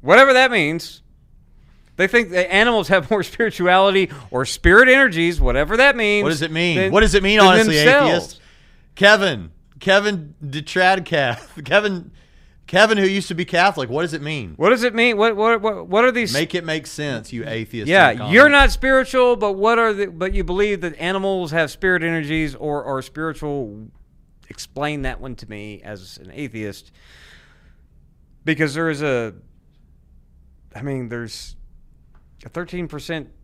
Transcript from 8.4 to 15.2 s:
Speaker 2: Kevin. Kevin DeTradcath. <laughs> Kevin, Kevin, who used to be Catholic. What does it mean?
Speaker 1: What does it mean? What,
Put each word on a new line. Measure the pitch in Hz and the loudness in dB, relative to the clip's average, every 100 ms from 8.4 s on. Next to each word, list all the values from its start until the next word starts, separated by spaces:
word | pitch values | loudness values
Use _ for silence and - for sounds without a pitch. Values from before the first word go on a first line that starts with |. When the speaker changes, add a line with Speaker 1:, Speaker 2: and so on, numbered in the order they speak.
| - _ _ _ _ - | -20 _ _ _ _ 0
Speaker 2:
Kevin. | 202 214 196 120 80 - _ - | 4 4 2 -4 -10 -18 _ -10
Kevin | - 196 208 196 147 - | 2 2 2 -6 -10 -16
DeTradcath. | 147 143 151 185 185 190 170 151 131 113 - - 131 | -12 -12 -6 0 2 2 -2 -2 -2 -4 -10 -18 0
<laughs> | |
Kevin, | 185 208 185 - - _ _ _ _ - | 0 0 -6 -12 -20 _ _ _ _ -4
Kevin, | 175 214 214 | 2 4 4
who | 196 | 0
used | 196 185 | -2 -6
to | 170 | -8
be | |
Catholic. | 175 175 190 170 127 | -4 2 2 0 -6
What | 131 | -6
does | 170 | -6
it | 151 | -6
mean? | 143 151 98 76 | -8 -8 -10 -2
Speaker 1:
What | 170 | 2
does | 247 | 2
it | 240 226 | 0 0
mean? | 240 | 0
What, | 214 | 2